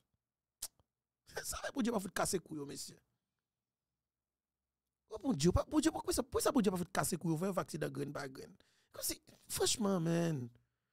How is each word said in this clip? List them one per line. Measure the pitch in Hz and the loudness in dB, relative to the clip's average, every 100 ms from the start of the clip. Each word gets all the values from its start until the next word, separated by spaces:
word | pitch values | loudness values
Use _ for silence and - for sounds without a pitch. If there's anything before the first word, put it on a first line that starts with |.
| _ _ _ _ _ - - _ _ _ _ _ _ - | _ _ _ _ _ -12 -12 _ _ _ _ _ _ -10
Ça | - - | -8 -8
va | - | -6
pour | - | 0
Dieu, | 233 | 0
pas | 226 | 0
foutre | 190 | -2
casser | - 165 190 | -2 0 0
couille, | - 156 143 | -4 -8 -8
monsieur. | 147 - - _ _ _ _ _ _ _ _ _ _ _ _ _ _ _ _ _ _ _ _ - | -8 -12 -14 _ _ _ _ _ _ _ _ _ _ _ _ _ _ _ _ _ _ _ _ -12
Oh, | - | -6
pour | 285 175 | -2 2
Dieu, | 160 | 4
pas, | - - | 4 2
pour | 302 | 2
Dieu, | 320 | 2
pourquoi | - - | 0 -4
ça, | 349 | -2
pourquoi | 247 427 | 0 0
ça, | - | 2
pour | 269 | 4
Dieu, | 202 | 4
pas | 185 | 2
foutre | 175 | -2
casser | - 151 175 | 0 0 0
couille, | 165 156 | 0 0
faire | 190 | 0
un | 180 | -2
accident | 165 - 156 | -4 -4 -4
grain | 139 143 | -4 -6
par | 143 139 | -6 -8
grain? | 135 - 185 _ _ _ | -10 -16 -18 _ _ _
Comme | - | -8
si, | - 320 _ - - | -6 -6 _ -20 -6
franchement, | - 370 - 202 190 | 0 2 4 2 2
man. | 165 170 170 151 120 - _ _ _ | 2 4 2 0 -4 -12 _ _ _